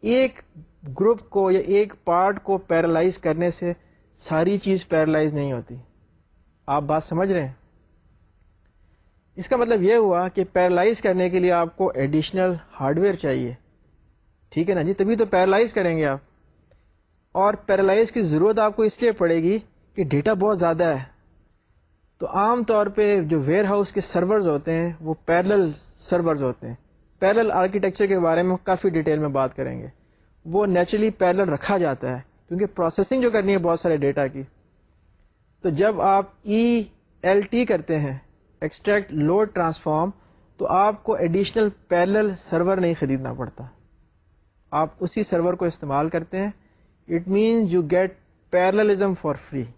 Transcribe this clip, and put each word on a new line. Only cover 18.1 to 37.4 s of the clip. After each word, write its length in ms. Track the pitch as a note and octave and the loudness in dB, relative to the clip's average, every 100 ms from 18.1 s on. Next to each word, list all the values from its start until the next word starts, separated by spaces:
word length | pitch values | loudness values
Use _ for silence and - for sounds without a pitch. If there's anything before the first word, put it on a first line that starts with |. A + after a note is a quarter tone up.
کی 100 | B3 | 0
ضرورت 380 | F#3+ D3+ F#3+ A3 | 0 2 2 4
آپ 160 | G#3+ G#3 | 0 2
کو 80 | |
اس 180 | G#3+ - | 0 2
لیے 100 | A#3+ | -2
پڑے 240 | G#3+ E3+ E3 | 2 2 2
گی 240 | E3 G#3+ - _ _ - | 2 -2 -4 _ _ -6
کہ 80 | |
ڈیٹا 300 | E3 C#3+ E3+ | 0 0 2
بہت 260 | G#3+ G3+ G3+ | 2 2 2
زیادہ 240 | E3+ E3 | 0 2
ہے۔ 160 | E3+ C#3+ C3 _ _ _ _ _ _ _ _ _ _ _ | 0 0 -6 _ _ _ _ _ _ _ _ _ _ _
تو 100 | F3 | -6
عام 360 | F#3 G#3 B3 | -2 0 0
طور 240 | A3+ A3 G#3 | 2 2 2
پہ 340 | G3+ G#3 G3+ | 2 2 2
جو 180 | D#3 D#3 | 2 0
ویئر 260 | C3+ F3 G3+ | 2 2 2
ہاؤس 260 | G3+ G3 | 0 0
کے 100 | - | -4
سرورز 460 | F3+ F3 F3+ G#3+ F#3 | -4 -2 0 2 2
ہوتے 260 | D3 D3 | -2 -2
ہیں 200 | E3 E3+ E3 | -2 -2 -6
وہ 140 | D#3+ D#3+ - | -8 -8 0
پیرلل 460 | E3+ F3+ G#3 F3 D3 - - | 0 2 2 2 -2 -16 -20
سرورز 480 | - F3+ E3+ D3+ | -2 -2 0 -2
ہوتے 240 | C3 A#2+ A#2+ | -2 -6 -12
ہیں۔ 80 | A#2 _ _ _ _ | -16 _ _ _ _
پیرلل 320 | F#3+ G#3+ A3 | 2 2 2
آرکیٹیکچر 540 | F#3 F#3 G3+ F#3+ F#3 G3+ | 2 0 0 -2 0 0
کے 140 | F#3+ | 2
بارے 240 | E3+ E3 | 2 2
میں 120 | F3+ F3+ | 2 -2
کافی 260 | - F#3 G3 | -2 0 0
ڈیٹیل 300 | E3 D3+ D3+ | 0 0 0
میں 80 | D3+ | 0
بات 280 | C3+ C3 - | -2 -2 -4
کریں 260 | B2+ B2+ | -8 -8
گے۔ 60 | A#2+ - _ _ _ _ E3 | -14 -18 _ _ _ _ -4
وہ 200 | F3 G#3 | -2 2
نیچرلی 440 | F3 F3 G#3 A3 | 2 0 0 0
پیرلل 400 | - F#3 F3+ G3 | 2 0 2 0
رکھا 280 | D3 - G3+ | -2 -2 0
جاتا 380 | E3+ C3+ C3 B2+ | 0 -2 -6 -8
ہے 60 | C3 _ _ | -12 _ _
کیونکہ 180 | F3 G3+ | -6 -6
پروسیسنگ 560 | - E3 - F#3+ C4 | -2 -4 0 -2 0
جو 100 | B3 | 0
کرنی 200 | A3 F#3+ | 0 0
ہے 60 | G3 | 0
بہت 220 | E3+ E3 | 0 0
سارے 180 | F3+ D#3 | 0 0
ڈیٹا 300 | C#3 C#3+ C#3 | 0 -2 -4
کی۔ 160 | C3+ C3 _ _ _ _ _ _ _ _ _ _ _ | -6 -16 _ _ _ _ _ _ _ _ _ _ _
تو 80 | F#3+ | -4
جب 320 | D3 G3+ G3+ | 0 0 2
آپ 240 | F#3+ G3 G3 _ | 2 2 0 _
ای 400 | G#3 G#3+ A#3 A#3+ G#3 _ _ _ | -4 0 2 0 -2 _ _ _
ایل 200 | - G3 | 0 0